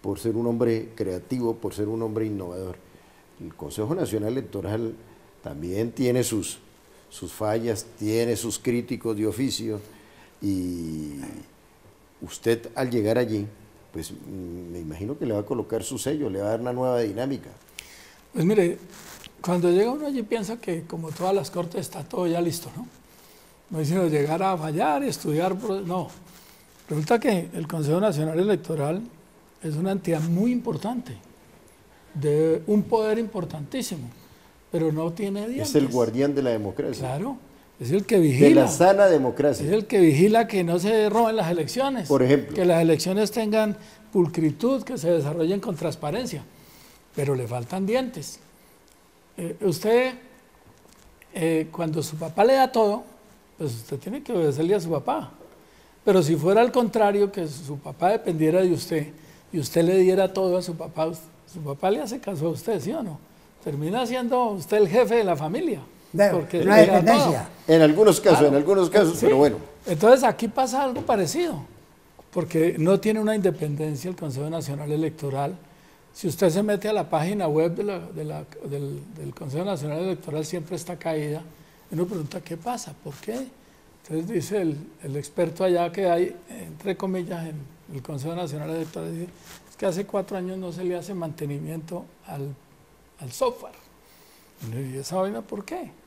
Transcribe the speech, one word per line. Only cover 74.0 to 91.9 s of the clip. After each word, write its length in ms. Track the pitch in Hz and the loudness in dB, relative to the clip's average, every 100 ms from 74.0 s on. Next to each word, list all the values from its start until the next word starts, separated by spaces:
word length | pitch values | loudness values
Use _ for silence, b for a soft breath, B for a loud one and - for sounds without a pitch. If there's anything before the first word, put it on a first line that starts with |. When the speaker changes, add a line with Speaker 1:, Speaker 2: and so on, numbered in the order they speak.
| 175 | -8
Speaker 2:
el 60 | 180 | -8
Consejo 320 | 156 131 147 | -8 -6 -6
Nacional 420 | 165 139 143 151 | -6 -6 -8 -4
Electoral. 640 | 151 160 160 143 135 143 185 b b b b b | -2 -2 -4 -6 -4 -6 -8 b b b b b
Si 140 | - 185 | -8 -6
usted 220 | 127 185 | 2 2
se 120 | 170 | 2
mete 260 | 208 202 208 | 0 -2 0
a 60 | |
la 160 | 208 151 | -2 0
página 380 | 160 165 208 165 | 0 0 -2 0
web 280 | 151 170 175 | 2 0 0
de 80 | |
la, 160 | 208 185 | -4 -6
de 240 | 175 160 151 | -10 -10 -10
la, 200 | 151 151 - - | -10 -12 -14 -10
del, 320 | 143 139 143 143 156 | -8 -8 -10 -14 -14
del 180 | 143 | -14
Consejo 320 | 127 151 143 190 | -12 -8 -6 -4
Nacional 340 | 180 147 151 | -4 -4 -4
Electoral, 460 | 190 180 175 151 156 | -4 -6 -6 -6 -6
siempre 300 | 180 151 170 | -8 -8 -10
está 220 | 165 170 | -10 -8
caída. 440 | 170 156 147 151 170 b b b _ | -4 -4 -4 -6 -10 b b b _
Uno 140 | 156 180 | -4 -4
pregunta, 360 | 196 147 185 | -4 -8 -10
"¿Qué 160 | - 170 | -10 -10
pasa? 360 | 240 240 - 143 | -8 -8 -10 -16
¿Por 100 | 156 139 | -18 -14
qué?". 320 | - 240 262 - b b b _ | -10 -8 -10 -16 b b b _
Entonces 260 | - 160 170 | -8 -6 -4
dice 320 | 220 139 208 | -6 -4 -2
el, 160 | 170 147 - - | -2 -4 -12 -16
el 120 | 151 143 | -10 -10
experto 480 | 139 - 165 165 | -8 -2 -2 0
allá 280 | 190 175 170 | 0 2 0
que 180 | 170 190 | 0 2
hay, 260 | 170 180 - - | 2 0 -4 -18
entre 460 | 233 165 156 202 185 | -16 -16 -10 -6 -4
comillas, 520 | 190 185 175 175 165 | -4 -4 -6 -8 -8
en 80 | 151 135 - - | -10 -14 -20 -14
el 80 | 143 | -14
Consejo 340 | 123 143 147 170 | -10 -8 -6 -6
Nacional 340 | 180 151 151 | -6 -6 -6
Electoral, 420 | 165 160 - 165 | -6 -6 -8 -8
dice, 160 | 165 175 - B B - | -8 -10 -14 B B -20
"Es 60 | - | -4
que 100 | 202 | -4
hace 180 | 170 202 | -2 -4
cuatro 320 | 202 190 196 | -6 -4 -6
años 200 | 180 190 | -6 -8
no 140 | 180 | -10
se 120 | 165 | -6
le 120 | 185 175 | -4 -4
hace 180 | 165 | -6
mantenimiento 920 | 185 165 156 151 143 156 160 160 | -8 -8 -8 -8 -6 -8 -10 -10